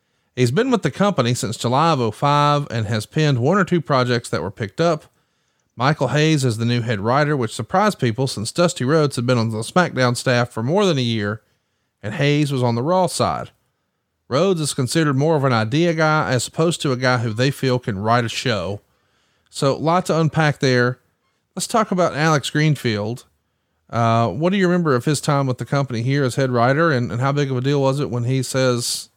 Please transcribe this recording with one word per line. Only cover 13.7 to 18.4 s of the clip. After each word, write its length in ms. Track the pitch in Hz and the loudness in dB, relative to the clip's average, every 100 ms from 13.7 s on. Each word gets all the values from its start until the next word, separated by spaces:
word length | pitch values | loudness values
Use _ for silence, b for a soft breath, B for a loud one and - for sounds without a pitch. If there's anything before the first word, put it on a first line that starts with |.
| _ _ _ _ _ - | _ _ _ _ _ -4
Rhodes 320 | 127 190 175 | 0 2 0
is 140 | 147 | -2
considered 420 | - 123 165 151 135 | -2 -2 0 0 2
more 200 | 151 156 | 0 2
of 80 | |
an 100 | 135 | 2
idea 400 | 117 110 143 170 | 0 0 0 0
guy 360 | 160 156 156 101 | 2 2 2 0
as 160 | 123 - | -2 -2
opposed 360 | - 165 156 | -2 0 0
to 100 | 151 | -2
a 40 | 127 | 0
guy 220 | 127 127 | 0 0
who 140 | 117 | 0
they 180 | 110 135 | -2 -2
feel 280 | - 131 123 | 0 -2 -2
can 200 | - 95 | -2 -2
write 280 | 107 120 117 | 2 2 0
a 20 | |
show. 540 | - | -4